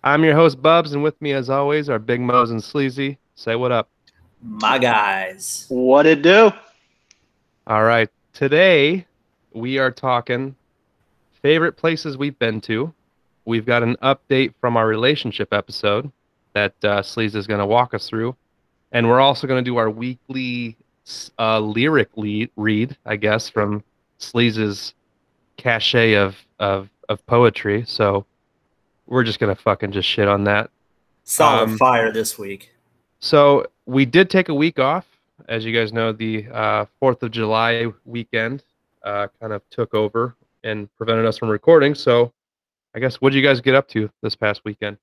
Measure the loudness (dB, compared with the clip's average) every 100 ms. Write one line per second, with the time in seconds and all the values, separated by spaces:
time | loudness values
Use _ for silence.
0 | 0 2 4 6 4 4 2 2 2 -2
1 | -4 -4 -6 -4 -2 -2 0 -2 -2 -4
2 | -2 -2 0 2 2 -2 -6 -4 -4 -4
3 | -8 -8 _ _ -6 -2 0 0 -2 _
4 | _ _ _ _ -18 -2 0 2 2 2
5 | 0 -2 -6 -10 -12 -12 -8 -2 4 6
6 | 6 4 6 8 6 4 -20 _ _ _
7 | _ _ _ _ _ _ -2 2 4 2
8 | 0 _ _ -6 0 4 4 4 2 0
9 | -8 _ _ _ _ -10 -6 -2 -2 -2
10 | -2 -2 -2 -6 -6 -12 _ _ _ _
11 | _ _ _ _ 2 2 2 0 -2 -2
12 | -8 -6 -6 -2 -4 -4 -4 -4 -4 -10
13 | _ _ _ _ -4 -4 0 0 0 -2
14 | 0 -2 _ 0 0 _ -2 0 0 2
15 | 0 0 -4 -6 -4 -4 -4 -4 -2 -2
16 | -4 _ _ _ _ -4 -4 _ -2 -2
17 | -4 -4 -4 -4 -4 -2 0 2 0 -4
18 | -8 -6 -6 -8 _ _ _ _ _ 0
19 | 4 4 4 2 -2 -2 0 -2 -2 -2
20 | -10 -10 _ -10 -8 -8 -10 -14 _ _
21 | _ -18 -18 -4 0 0 0 0 2 2
22 | 0 -4 -6 -4 -6 -4 -2 0 -2 -8
23 | -8 -4 -2 -2 -2 -4 -2 -4 -10 _
24 | _ _ -6 0 0 0 -4 -6 -14 _
25 | _ _ _ _ _ -6 -2 -2 0 2
26 | 4 4 0 -4 _ _ -2 -2 -6 _
27 | -8 -8 0 4 4 2 -4 -2 -4 -2
28 | 0 0 -6 _ _ _ _ _ _ _
29 | _ -2 -2 -2 -4 -2 -2 -2 -4 -4
30 | -4 0 2 2 2 0 -2 _ _ _
31 | _ _ -10 2 4 4 0 2 2 2
32 | 0 -2 -6 -8 -12 -14 -18 _ _ _
33 | _ _ 0 4 6 4 0 _ -4 0
34 | 2 4 4 2 0 0 -2 0 -2 -2
35 | -6 _ _ _ -10 -8 -4 -2 -2 -2
36 | -4 -2 -6 -6 -8 -4 -2 -2 -4 _
37 | -2 0 -6 -4 -2 0 0 0 -4 -8
38 | -14 -12 -6 -4 -4 -8 _ _ _ _
39 | -8 -6 -6 _ -12 -12 _ -8 -4 -2
40 | -2 -2 -4 -8 _ _ -10 -8 -10 _
41 | -2 0 0 -2 -4 -2 4 6 4 0
42 | 0 2 2 _ _ _ _ _ _ -6
43 | -6 0 0 2 2 2 2 2 2 -4
44 | -4 _ -10 -4 -4 -4 -10 -10 -10 -12